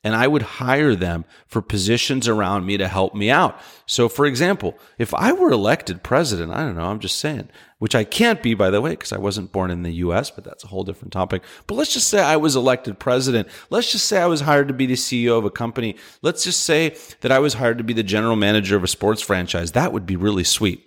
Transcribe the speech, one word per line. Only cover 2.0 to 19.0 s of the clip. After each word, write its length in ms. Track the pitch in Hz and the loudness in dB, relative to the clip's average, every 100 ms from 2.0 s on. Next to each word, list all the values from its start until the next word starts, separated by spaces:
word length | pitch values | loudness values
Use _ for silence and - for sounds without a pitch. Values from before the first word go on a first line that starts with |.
| - 135 117 | 0 -2 0
around 380 | 107 95 101 92 | 0 0 0 -2
me 100 | 101 | -2
to 100 | 92 | -2
help 280 | 95 95 | 0 -2
me 160 | 104 104 | 0 2
out. 280 | 147 139 - - - - | 2 2 -2 -20 -20 -6
So, 200 | - 117 | 0 0
for 180 | - 147 | 2 0
example, 520 | 123 175 190 92 - - - | 2 0 0 -4 -8 -20 -6
if 160 | 113 | -4
I 180 | - 226 | 0 0
were 180 | 370 359 | 4 4
elected 520 | 120 101 147 - 87 | 4 2 0 -4 -10
president, 500 | - 131 160 95 82 | 0 0 2 -2 -4
I 80 | - | -4
don't 160 | 151 85 | -4 -4
know, 80 | |
I'm 160 | 85 107 | -6 -6
just 180 | 90 - | -6 -4
saying, 300 | 147 135 98 - - _ | -4 -6 -10 -18 -20 _
which 160 | 107 | 0
I 100 | 113 | 0
can't 380 | - - 233 220 | 0 2 2 2
be, 100 | 120 | 0
by 160 | 107 95 | 2 2
the 140 | 101 | 2
way, 120 | 147 160 | 0 -6
'cause 180 | - | -8
I 40 | 98 | -4
wasn't 320 | 98 101 92 | -4 -4 -6
born 200 | 98 92 | -4 -4
in 120 | 87 | -4
the 120 | 87 | -6
U 180 | 85 87 | -2 0
S, 180 | 92 - | 0 -2
but 140 | - | -12
that's 180 | - - | -20 -20
a 40 | 98 | -10
whole 180 | 98 | -8
different 280 | 95 92 135 | -8 -10 -10
topic. 300 | 95 90 92 - - - | -4 -4 -4 -8 -20 -8
But 100 | 220 | -4
let's 180 | 302 | -2
just 140 | 262 - | -2 0
say 120 | 208 | 2
I 160 | 147 156 | 4 2
was 180 | 156 | 2
elected 440 | 131 127 123 - 98 | 2 2 0 -4 -6
president. 500 | - 127 131 117 95 - - | 0 0 2 0 -2 -12 -4
Let's 220 | 190 240 | -2 0
just 120 | 214 | -2
say 160 | - 196 | 0 2
I 60 | 175 | 2
was 160 | 160 | 0
hired 260 | 147 147 143 | 4 4 4
to 60 | |
be 100 | 131 | 0
the 120 | 131 127 | 0 0
C 280 | - 123 | -2 0
E 60 | 120 | 2
O 80 | 117 | 2
of 80 | 101 | 2
a 40 | |
company. 460 | - 117 117 113 - - - | -4 -6 -4 -6 -8 -18 -4
Let's 240 | 156 175 | -4 -2
just 200 | 175 175 | -2 -2
say 320 | - 156 160 156 - - | 2 2 2 -4 -20 -6
that 100 | 120 | 2
I 60 | 135 | 4
was 160 | 151 | 4
hired 240 | 113 120 117 | 2 0 0
to 60 | |
be 100 | 113 | -2
the 80 | 113 | -2
general 340 | 101 104 113 110 | 0 0 2 2
manager 400 | 101 107 98 101 | 4 2 2 0
of 80 | |
a 40 | 90 | 0
sports 340 | - | 0